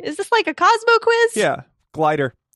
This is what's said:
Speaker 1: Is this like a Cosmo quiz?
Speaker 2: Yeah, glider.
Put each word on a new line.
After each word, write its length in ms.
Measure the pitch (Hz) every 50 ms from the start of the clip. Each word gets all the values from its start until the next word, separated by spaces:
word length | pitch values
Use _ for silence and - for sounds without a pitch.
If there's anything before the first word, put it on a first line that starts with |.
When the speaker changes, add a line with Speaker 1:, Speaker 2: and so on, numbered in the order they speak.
| -
Speaker 1:
Is 120 | - 302 -
this 140 | 392 -
like 160 | 466 440 381 339
a 60 | 311
Cosmo 460 | - 339 392 466 440 453 480 466 453
quiz? 340 | - 466 466 466 466 466 -
Speaker 2:
Yeah, 260 | - 185 147 127 135 - _ _ _ _ _
glider. 420 | - 151 160 151 156 147 135 123 - _ _ _ _